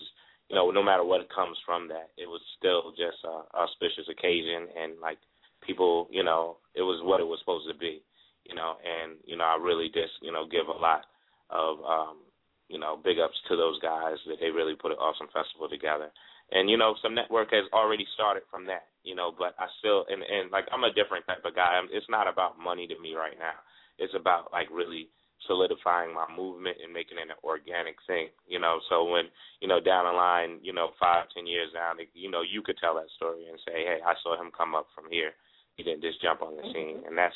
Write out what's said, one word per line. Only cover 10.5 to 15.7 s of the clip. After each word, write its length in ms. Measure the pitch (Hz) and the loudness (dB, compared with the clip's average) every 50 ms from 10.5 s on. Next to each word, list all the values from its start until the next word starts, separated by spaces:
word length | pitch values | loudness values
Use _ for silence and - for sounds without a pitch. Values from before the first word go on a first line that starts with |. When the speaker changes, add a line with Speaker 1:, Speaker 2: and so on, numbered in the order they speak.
| 85 82 76 80 | 0 0 0 0
Speaker 1:
a 80 | 80 - | -2 2
lot 260 | 82 82 80 76 - - _ _ _ _ _ _ _ - | 4 4 4 2 0 -6 _ _ _ _ _ _ _ -4
of, 320 | 82 82 80 80 78 78 76 | -2 0 0 0 0 -2 -2
um, 320 | 80 80 80 78 78 78 76 - _ _ _ _ _ _ _ _ - | 0 0 0 0 -2 -8 -14 -20 _ _ _ _ _ _ _ _ -14
you 80 | 80 78 | -10 -6
know, 180 | 78 78 78 | -6 -6 -6
big 220 | 73 - 95 85 82 | -2 0 2 4 4
ups 180 | 82 78 - - - - | 2 2 0 -6 -2 0
to 40 | 90 | 2
those 220 | 82 82 82 78 - - | 2 2 2 0 0 -2
guys 340 | 82 80 80 80 80 78 76 - | -2 -2 -2 -2 -4 -4 -6 -6
that 140 | 78 78 - | -8 -6 -4
they 80 | 85 82 | -2 -2
really 260 | 78 82 80 78 78 | 0 0 0 0 -2
put 160 | - - 82 | -2 -4 -4
an 60 | 76 | -2
awesome 300 | - 71 78 78 - 78 73 - | 0 0 0 0 -2 -8 -6 -4
festival 340 | 80 76 - - 82 78 | -4 -4 -4 -6 -10 -8
together. 400 | 76 | -8